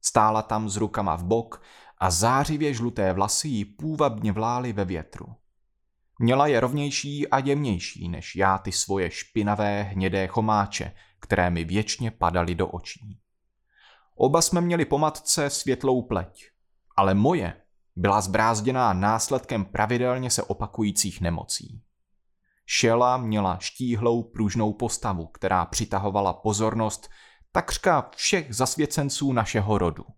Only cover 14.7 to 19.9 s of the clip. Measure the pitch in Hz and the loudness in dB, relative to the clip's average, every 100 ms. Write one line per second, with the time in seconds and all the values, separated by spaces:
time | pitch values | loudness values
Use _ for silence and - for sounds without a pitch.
14.7 | 170 143 147 156 147 - - 143 - - | 0 2 2 2 0 -2 0 0 -2 -2
15.7 | 123 135 127 - 98 90 - - _ _ | 0 2 2 0 -4 -4 -14 -20 _ _
16.7 | _ _ - 98 98 120 175 87 - _ | _ _ 2 4 6 4 2 -2 -8 _
17.7 | _ _ - 95 101 95 98 110 113 110 | _ _ 0 2 4 2 2 2 2 0
18.7 | 127 120 92 101 113 - 131 - 117 95 | 2 2 2 2 0 0 -4 -2 -6 -4
19.7 | - 107 | -2 0